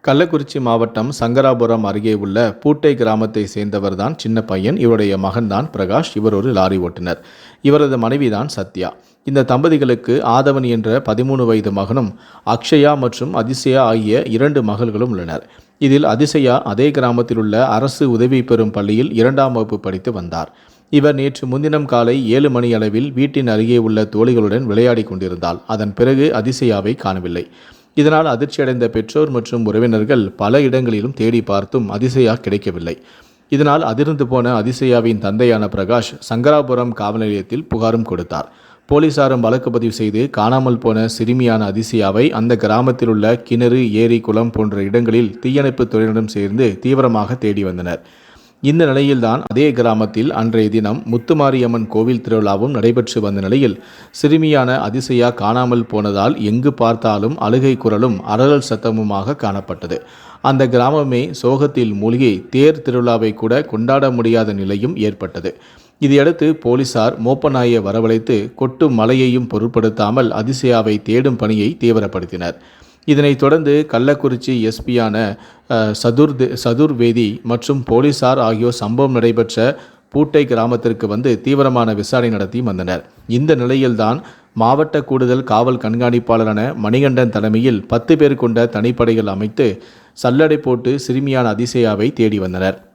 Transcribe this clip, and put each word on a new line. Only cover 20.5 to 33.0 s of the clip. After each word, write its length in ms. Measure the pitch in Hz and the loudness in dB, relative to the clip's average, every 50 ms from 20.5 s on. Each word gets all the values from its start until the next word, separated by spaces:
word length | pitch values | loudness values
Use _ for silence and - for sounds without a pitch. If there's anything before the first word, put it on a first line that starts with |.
| _ _ _ _ _ _ _ _ | _ _ _ _ _ _ _ _
இவர் 240 | - 147 139 147 143 135 | 2 4 4 4 2 2
நேற்று 280 | 135 139 131 - - | -2 -4 -4 -6 -6
முன்தினம் 400 | 127 127 139 147 156 151 151 147 | -4 -4 -2 -2 0 0 -2 0
காலை 300 | 127 127 120 117 117 127 139 127 107 | 0 0 2 2 2 0 0 0 2
ஏழு 220 | 117 135 147 - | 2 2 2 2
மணி 200 | - 120 120 120 117 | 2 0 0 0 0
அளவில் 340 | 110 110 107 101 113 131 147 | 0 0 0 0 -2 -2 -2
வீட்டின் 400 | 135 123 139 143 143 143 131 120 | 0 -2 -2 0 0 -2 0 0
அருகே 260 | 110 107 113 117 123 120 | 0 0 2 2 2 2
உள்ள 260 | 110 110 110 107 107 107 - | 2 2 0 0 0 0 0
தோழிகளுடன் 520 | 104 113 123 123 117 107 101 101 123 135 | 2 2 4 4 2 2 2 0 -2 -2
விளையாடி 380 | 113 101 110 120 123 120 110 107 | 0 2 2 4 4 2 0 -2
கொண்டிருந்தாள். 580 | - 98 92 95 92 90 85 87 85 85 - - | -6 -6 -6 -6 -6 -6 -4 -4 -6 -6 -6 -6
அதன் 280 | - 113 104 107 104 98 | -8 -6 -4 -4 -6 0
பிறகு 320 | - 120 131 135 131 143 156 | 0 2 2 4 2 2 0
அதிசயாவை 600 | - 110 107 127 127 - 135 120 107 98 92 104 123 | 0 -2 -2 -4 -4 0 0 0 0 0 -2 -4 -4
காணவில்லை. 480 | - - 98 95 92 90 90 85 87 - - - - - - - _ _ _ _ | -4 -4 -4 -4 -4 -6 -6 -6 -6 -8 -10 -16 -20 -20 -20 -20 _ _ _ _
இதனால் 320 | 151 143 151 156 156 160 151 | 2 2 4 4 4 2 0
அதிர்ச்சியடைந்த 560 | 123 117 143 139 - - 143 127 127 120 117 110 | 0 -2 -4 -6 -2 -2 -2 -2 0 0 -2 0
பெற்றோர் 440 | - 110 107 - - 151 156 147 | 0 -4 -4 -2 0 0 0 0
மற்றும் 320 | 131 120 113 - 123 117 113 | -2 -4 -4 -4 -4 -2 -2
உறவினர்கள் 560 | 107 101 110 120 120 113 110 107 120 139 123 104 95 - | 0 0 2 2 2 2 0 0 2 0 0 0 -2 -4
பல 240 | - 104 104 123 143 | -4 -2 2 2 2
இடங்களிலும் 540 | 143 131 123 131 127 117 110 104 104 131 139 - | 2 2 0 0 0 0 -2 -2 -4 -6 -4 -2
தேடி 220 | 107 113 117 117 | -2 0 0 0
பார்த்தும் 460 | - - 101 101 98 - - 131 113 101 | -2 0 -2 -2 -2 -2 -4 -4 -2 -2
அதிசயா 440 | 101 104 127 127 123 135 127 110 110 - | -4 -2 -2 0 2 2 2 2 0 -2
கிடைக்கவில்லை. 540 | - - 101 101 - 104 85 85 82 85 82 - | -2 -4 -4 -2 -4 -6 -8 -6 -8 -8 -10 -10